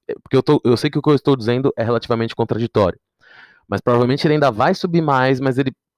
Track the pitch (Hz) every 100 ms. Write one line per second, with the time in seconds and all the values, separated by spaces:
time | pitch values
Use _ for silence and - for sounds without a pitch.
0 | - - - 131 139 147 117 123 151 147
1 | 151 143 - 135 110 123 135 - 113 117
2 | - 113 113 - 113 110 117 113 92 -
3 | _ _ _ - - _ - 101 - 120
4 | 123 139 160 151 139 107 143 196 185 170
5 | 156 131 131 131 135 123 135 - _